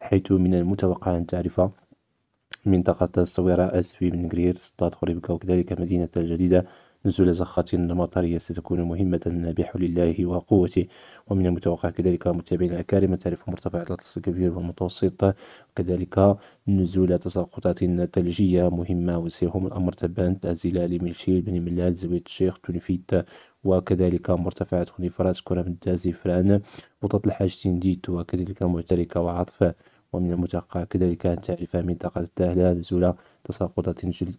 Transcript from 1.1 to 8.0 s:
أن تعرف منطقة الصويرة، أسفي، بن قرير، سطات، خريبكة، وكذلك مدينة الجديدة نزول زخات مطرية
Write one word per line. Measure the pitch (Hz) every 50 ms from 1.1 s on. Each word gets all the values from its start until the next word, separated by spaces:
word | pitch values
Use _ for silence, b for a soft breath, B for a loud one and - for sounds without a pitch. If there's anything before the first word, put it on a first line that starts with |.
| 90
أن | 85 85
تعرف | 82 - 90 85 87 - - 90 98 - _ _ _ _ _ _ _ _ _ _ _ _ _ _ _ - - _
منطقة | 104 95 90 87 - 87 - 92 87 - 92 87
الصويرة، | 87 - - 90 92 90 87 90
أسفي، | 92 - 92 87 - - - 90 87
بن | 87 87 87 85
قرير، | 85 87 87 90 90
سطات، | 90 - - - - 90 87 -
خريبكة، | - - 87 85 85 - - 87
وكذلك | 85 - 90 90 90 87 - 90 90
مدينة | 87 85 90 87 87 82 -
الجديدة | 87 85 82 85 82 92 90 90 90 87 B B B B B B B _
نزول | 101 90 - 95 90 85
زخات | 85 90 - - - 82 - -
مطرية | 87 87 85 85 90